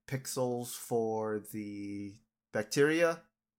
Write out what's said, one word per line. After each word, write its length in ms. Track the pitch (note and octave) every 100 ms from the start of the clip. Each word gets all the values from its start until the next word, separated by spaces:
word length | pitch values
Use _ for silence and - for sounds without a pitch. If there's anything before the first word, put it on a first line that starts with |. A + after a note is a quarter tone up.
| -
pixels 680 | C3+ C3+ - B2+ A#2+ A#2+ -
for 640 | - A#2+ A2+ A2 A2 G#2+ G2
the 640 | A2 G#2 G2+ G2+ G2+ G2+ G#2 _ _ _
bacteria. 720 | G#2+ G#2+ D3 D3 D#3+ E3 E3+ - _ _